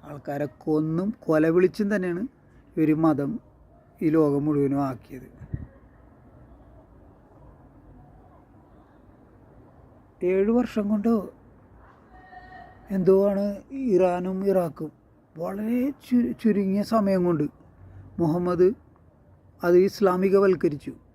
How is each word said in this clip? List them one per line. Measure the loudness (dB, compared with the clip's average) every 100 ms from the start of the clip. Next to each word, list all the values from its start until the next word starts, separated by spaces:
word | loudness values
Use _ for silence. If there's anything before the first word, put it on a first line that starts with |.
| -18
ആൾക്കാരെ | -16 -10 -8 -8 -8
കൊന്നും | -2 0 0 -2 -4 -6
കൊല | 0 2 4
വിളിച്ചും | 4 2 0 -2
തന്നെയാണ് | -2 -4 -6 -8 _ _ -20 _ -2
ഒരു | 0 2
മതം | 2 2 -4 -8 -12 _ -20 -20 _ _
ഈ | 0
ലോകം | 2 2 2 0
മുഴുവനും | 0 0 0 -4
ആക്കിയത്. | -8 -16 -18 -18 -20 -12 -12 -12 -20 -20 -20 -20 -20 -20 -20 -20 -20 -20 -20 _ -20 -20 -20 _ -20 -20 -20 -20 -20 -20 -20 -20 -20 -20 -20 _ -20 -20 -20 -20 -20 -20 -20 -20 -20 -20 -20 -20 -20 -20 -20 -20 _ -2
ഏഴ് | 0 2 0
വർഷം | 0 -4 -2
കൊണ്ട് | -2 0 -2 -4 -18 -20 -20 -20 -20 -20 -20 _ -20 -20 -20 -20 -20 -20 -20 -6
എന്തോ | 0 4 4 4
ആണ് | 0 -4 -6 -12 -8 0
ഇറാനും | 2 2 0 -4 -4 0
ഇറാഖും, | 0 -2 -8 -14 _ _ _ _
വളരെ | -12 -10 -6 -4 -2 -4 -6
ചു-, | -2 -2 0 -2
ചുരുങ്ങിയ | 0 0 0 -2 0
സമയം | 0 0 0 0
കൊണ്ട് | 0 -4 -8 -20 -20 -20 -20 -16 -4
മുഹമ്മദ് | -2 0 -2 2 2 2 _ _ _ _ _ _ _ _
അത് | 4 4 4
ഇസ്ലാമികവൽക്കരിച്ചു. | 2 2 2 2 4 4 2 -2 -4 -12 -16 _